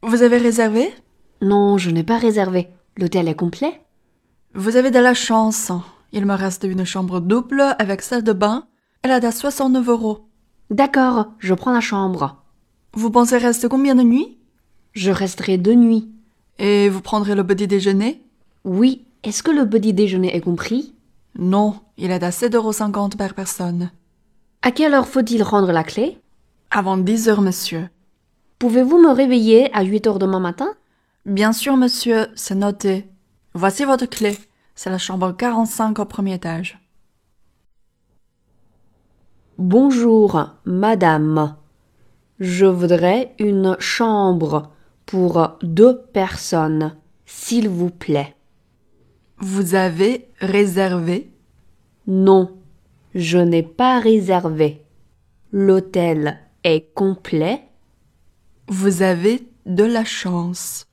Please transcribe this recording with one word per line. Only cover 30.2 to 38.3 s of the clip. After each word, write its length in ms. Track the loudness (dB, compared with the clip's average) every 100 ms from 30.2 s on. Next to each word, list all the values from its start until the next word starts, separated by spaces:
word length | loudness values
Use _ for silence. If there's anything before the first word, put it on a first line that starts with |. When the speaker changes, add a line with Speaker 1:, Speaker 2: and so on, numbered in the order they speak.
| -2 -2
Speaker 2:
matin ? 340 | -4 -4 -8 -8 _ _ _ _ -8
Speaker 1:
Bien 280 | 0 0
sûr, 240 | 0 0 0
monsieur, 500 | 0 -2 -2 0 -2 -8
c'est 200 | -8 -4
noté. 540 | -4 -2 -2 -4 -6 _ _ _ _
Voici 320 | -4 -2 -2 0
votre 220 | 0 -2
clé. 300 | -4 -4 -4 -14 _ _ -14
C'est 140 | -8
la 80 | -8
chambre 340 | -6 -4 -4
quarante-cinq 680 | -2 -4 -2 -2 -2 -4 -2
au 60 | -6
premier 280 | -4 -6 -6
étage. 440 | -8 -8 -10 -14 _ _ _ _ _ _ _ _ _ _ _ _ _ _ _